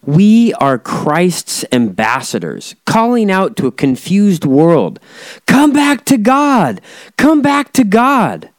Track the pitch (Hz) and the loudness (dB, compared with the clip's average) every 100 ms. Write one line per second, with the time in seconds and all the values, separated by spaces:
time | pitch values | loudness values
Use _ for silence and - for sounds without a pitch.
0 | - 151 208 220 233 - 139 127 - 160 | 0 2 4 4 2 0 -2 -2 -4 -6
1 | 151 151 180 165 - - - 127 117 90 | -2 0 0 -2 -10 -12 -4 -2 -2 -2
2 | 110 127 117 101 82 53 - - - 226 | -2 -2 -4 -8 -8 -10 -14 -14 -4 0
3 | 226 247 208 190 190 110 127 - 139 127 | 0 0 0 0 -2 -2 -6 -2 -4 -2
4 | - 190 202 170 143 135 160 160 92 - | -2 0 2 0 0 2 4 2 0 -8
5 | _ - - - - 254 302 285 285 285 | _ -20 -20 -12 0 2 2 2 0 -2
6 | - 220 208 262 294 262 147 95 - - | -2 -2 0 0 2 0 0 -4 -14 -20
7 | - - 285 311 285 285 285 - 220 220 | -16 -2 2 2 2 -2 -2 0 2 2
8 | 254 277 175 85 - | 2 2 0 -4 -14